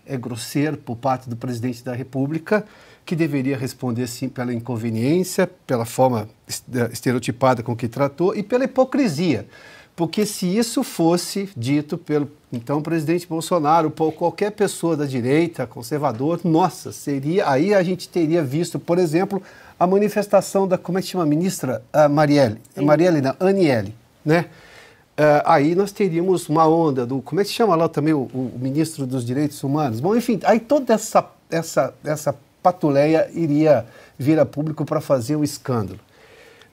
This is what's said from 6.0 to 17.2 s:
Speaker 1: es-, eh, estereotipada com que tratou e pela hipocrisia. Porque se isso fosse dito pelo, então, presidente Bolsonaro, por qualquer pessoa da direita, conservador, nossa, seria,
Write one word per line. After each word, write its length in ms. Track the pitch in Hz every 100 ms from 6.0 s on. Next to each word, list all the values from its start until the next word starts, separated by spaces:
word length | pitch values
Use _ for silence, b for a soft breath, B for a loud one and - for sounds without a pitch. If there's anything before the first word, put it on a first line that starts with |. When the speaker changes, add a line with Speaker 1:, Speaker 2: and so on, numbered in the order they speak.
| 131 117 104 - -
Speaker 1:
es-, 160 | - - 127
eh, 140 | 113
estereotipada 720 | 117 135 123 127 120 131 123
com 100 | 117
que 140 | 117 117
tratou 480 | 139 143 143 180 208
e 80 |
pela 220 | 202 247 262
hipocrisia. 840 | 262 262 294 247 143 180 110 101 B B B B -
Porque 320 | 165 214 208
se 180 | - 180
isso 380 | 208 233 277
fosse 640 | 233 - 165 175 - 196 190 117
dito 400 | 120 147 147 170
pelo, 320 | - 147 143 - _
então, 300 | 123 120 151
presidente 420 | 151 165 151 175 -
Bolsonaro, 640 | 160 160 180 147 165 156
por 220 | 151 160
qualquer 400 | 156 170 - 202
pessoa 440 | 208 190 - 165 151
da 120 | 143
direita, 580 | 127 120 151 170 160 143
conservador, 720 | - 117 147 143 113 147 170
nossa, 480 | 175 160 180 - -
seria, 580 | - - 139